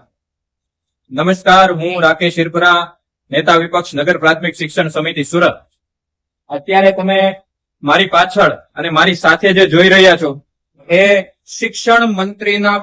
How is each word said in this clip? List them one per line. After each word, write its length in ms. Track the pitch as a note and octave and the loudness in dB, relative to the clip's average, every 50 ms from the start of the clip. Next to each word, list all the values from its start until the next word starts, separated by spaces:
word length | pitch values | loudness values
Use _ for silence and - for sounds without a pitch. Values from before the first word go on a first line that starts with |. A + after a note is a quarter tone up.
| _ _ _ _ _ _ _ _ _ _ _ _ _ _ _ _ _ _ _ _ _ _ | _ _ _ _ _ _ _ _ _ _ _ _ _ _ _ _ _ _ _ _ _ _
નમસ્કાર, 560 | C3 C#3 E3 F#3 F#3+ - - F#3+ F#3 F#3+ F#3+ F#3+ F3 | -8 -4 -2 -2 -2 0 2 4 4 6 4 2 0
હું 220 | D#3+ E3 F3 F3+ F3 E3 | -4 -4 -6 -2 0 0
રાકેશ 340 | D#3+ D#3+ - F3+ E3+ E3 | 0 0 0 -2 -4 -2
હિરપરા, 420 | E3+ E3 E3 D#3+ E3+ F3 F3 F3 F3 E3+ - - _ _ _ _ _ _ _ | -2 -4 -4 -2 0 2 2 2 0 -2 -6 -12 _ _ _ _ _ _ _
નેતા 260 | C#3 D3+ D#3+ E3+ E3+ | -6 -2 0 2 2
વિપક્ષ, 380 | E3+ E3+ E3 E3+ F3 E3+ - - | 2 0 -2 -4 -6 -6 -6 -8
નગર 200 | C#3+ D3 F3 F3 D#3 | -4 -2 -2 -2 0
પ્રાથમિક 400 | D#3+ D#3+ D#3+ D#3+ F#3 E3+ - - | 0 -2 -2 -2 -4 -8 -8 -8
શિક્ષણ 320 | E3 D#3 - F#3 D#3+ D#3 - | -10 -6 -4 -4 -4 -4 -4
સમિતિ 260 | D#3+ D#3 E3 - D#3 C#3 | -6 -6 -4 -6 -6 -8
સુરત. 340 | - E3 E3+ E3+ C#3 - - _ _ _ _ _ _ _ _ _ _ _ _ _ _ _ _ _ _ | -4 -2 0 0 0 -2 -6 _ _ _ _ _ _ _ _ _ _ _ _ _ _ _ _ _ _
અત્યારે 440 | D3 C#3+ - G3 F#3+ F#3+ G3 G3 F#3+ | -12 -10 -6 -2 0 2 2 2 0
તમે 240 | F#3+ F#3 F#3+ G3 G3 G3 F#3+ F#3+ - _ _ _ _ _ _ _ _ - | 0 -2 -2 0 0 0 0 -2 -6 _ _ _ _ _ _ _ _ -2
મારી 300 | C#3+ D3+ E3+ G3 F#3 F3 | 0 0 0 0 0 0
પાછળ 400 | E3+ F3+ F3+ - G3+ - D3+ - - _ _ _ | 0 0 0 0 -2 -2 -2 -4 -6 _ _ _
અને 160 | D#3+ - E3+ | -10 -8 -4
મારી 320 | D#3 D#3 E3+ F#3+ F3+ E3+ - | 0 0 0 0 0 0 0
સાથે 260 | E3 E3 - - G3 F#3 | 0 0 2 0 2 4
જે 120 | F#3+ F#3+ | 4 2
જોઈ 220 | E3 D3+ E3+ F#3 F#3+ | 4 4 4 4 6
રહ્યા 320 | F#3+ F#3+ F#3+ F#3 E3+ E3 | 6 6 6 6 4 2
છો, 100 | D#3+ C#3+ C#3 C#3+ - _ _ _ _ _ _ _ _ - | -2 -6 -6 -10 -16 _ _ _ _ _ _ _ _ 0
એ 140 | E3+ F#3 G3 G3+ G3+ F#3+ F#3+ - _ _ _ - | 2 2 4 2 2 0 -2 -6 _ _ _ -20
શિક્ષણ 640 | - - A#3 A3 - - - A#3+ A#3 A#3 A#3 A3+ G#3 | -12 -10 -10 -10 -8 -6 0 2 2 2 2 0 -2
મંત્રીના 640 | F#3 F#3+ G3+ G3+ - G#3+ G#3 G3+ G3+ G3+ G3+ G3+ G3+ | -4 -6 -6 -8 -6 -4 -4 -2 0 0 -2 -2 -2